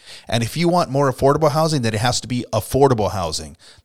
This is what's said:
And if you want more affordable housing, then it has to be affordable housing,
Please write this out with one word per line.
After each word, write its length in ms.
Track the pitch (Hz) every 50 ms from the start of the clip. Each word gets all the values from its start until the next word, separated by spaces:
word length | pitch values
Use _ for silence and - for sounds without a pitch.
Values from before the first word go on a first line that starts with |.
| - - - - - -
And 140 | 95 117
if 160 | 113 107 - 151
you 100 | 175 170
want 220 | 175 175 170 -
more 200 | 131 139 143 135
affordable 420 | 123 - - 139 143 156 160 147
housing, 280 | 131 156 160 160 156 143
then 140 | 117 113 107
it 60 | 104
has 200 | 117 123 123 -
to 80 | - 117
be 160 | 123 123 - -
affordable 600 | - 107 - - - 131 139 135 123 107 104 90
housing, 440 | 87 98 87 82 - - 80 76 - - - - - - _